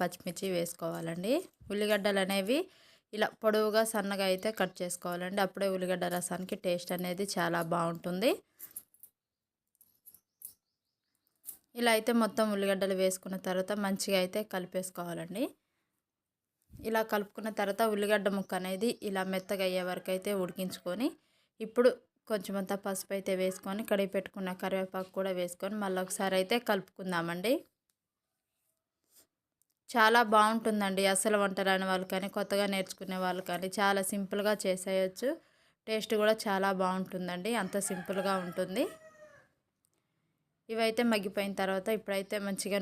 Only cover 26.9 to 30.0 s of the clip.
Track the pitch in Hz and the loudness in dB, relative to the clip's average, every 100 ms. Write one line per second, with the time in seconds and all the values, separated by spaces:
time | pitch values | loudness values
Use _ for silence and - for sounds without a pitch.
26.9 | - 190 175 170 175 202 302 - _ _ | -8 -4 -2 -2 -2 0 0 -2 _ _
27.9 | _ _ _ _ _ _ _ _ _ _ | _ _ _ _ _ _ _ _ _ _
28.9 | _ _ _ _ _ _ _ _ _ - | _ _ _ _ _ _ _ _ _ -2
29.9 | 247 | 4